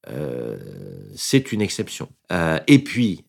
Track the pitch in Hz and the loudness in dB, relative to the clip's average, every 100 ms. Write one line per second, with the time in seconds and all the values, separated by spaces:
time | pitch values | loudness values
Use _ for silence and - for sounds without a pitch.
0 | 50 58 73 62 58 50 50 50 50 50 | -12 -8 -6 -6 -8 -10 -12 -16 -16 -16
1 | 50 - - 135 135 107 104 - 107 - | -18 -10 2 2 2 -2 -2 -2 -6 -8
2 | - - _ 90 82 80 - 143 - - | -14 -16 _ 0 2 0 8 6 6 0
3 | 117 82 | 0 -2